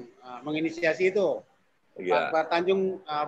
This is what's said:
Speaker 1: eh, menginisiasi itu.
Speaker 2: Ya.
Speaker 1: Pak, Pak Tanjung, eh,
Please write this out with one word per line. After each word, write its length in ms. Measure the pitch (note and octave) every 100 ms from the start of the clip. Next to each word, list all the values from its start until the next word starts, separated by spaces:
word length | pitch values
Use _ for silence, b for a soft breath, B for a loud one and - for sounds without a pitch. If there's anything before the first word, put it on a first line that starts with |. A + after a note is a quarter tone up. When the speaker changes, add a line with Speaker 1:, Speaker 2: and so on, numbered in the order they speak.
Speaker 1:
eh, 360 | A#2+ - - B2
menginisiasi 720 | C#3 D#3 D#3+ E3 E3 D#3 F#3
itu. 240 | G3+ F3 - - _ _ _ _
Speaker 2:
Ya. 380 | - F3+ F3+ D#3
Speaker 1:
Pak, 20 |
Pak 100 | D#3+ D#3+
Tanjung, 480 | E3+ E3+ G3 F#3+ F#3
eh, 260 | - D3+